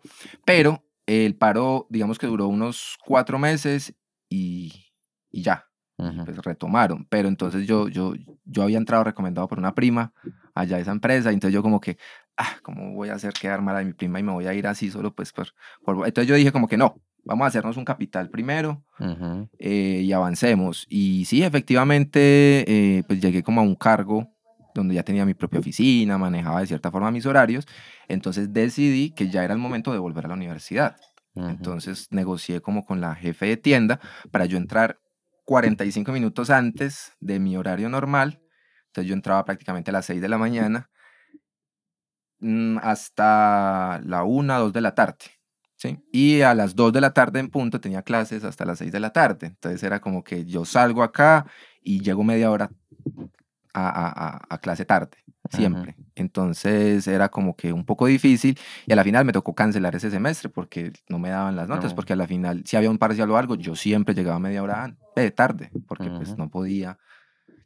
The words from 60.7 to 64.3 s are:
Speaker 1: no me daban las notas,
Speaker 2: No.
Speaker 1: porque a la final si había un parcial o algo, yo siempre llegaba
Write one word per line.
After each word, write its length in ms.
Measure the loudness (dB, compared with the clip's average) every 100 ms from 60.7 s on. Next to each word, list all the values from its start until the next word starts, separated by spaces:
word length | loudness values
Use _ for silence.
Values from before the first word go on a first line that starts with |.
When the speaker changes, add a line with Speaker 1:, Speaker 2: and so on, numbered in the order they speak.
| -10 -10 -12 _
Speaker 1:
no 100 | -6
me 120 | -4
daban 260 | -4 -4 -4
las 120 | -6
notas, 220 | -6 -6
Speaker 2:
No. 40 | -8
Speaker 1:
porque 180 | -4
a 20 | -4
la 100 | -2
final 340 | -4 -4 -6 -2
si 120 | 0
había 140 | 2
un 60 | 2
parcial 320 | 0 0 2
o 60 | 2
algo, 180 | 0 -6
yo 200 | -6 -6
siempre 380 | -2 0 0
llegaba 240 | -2 -2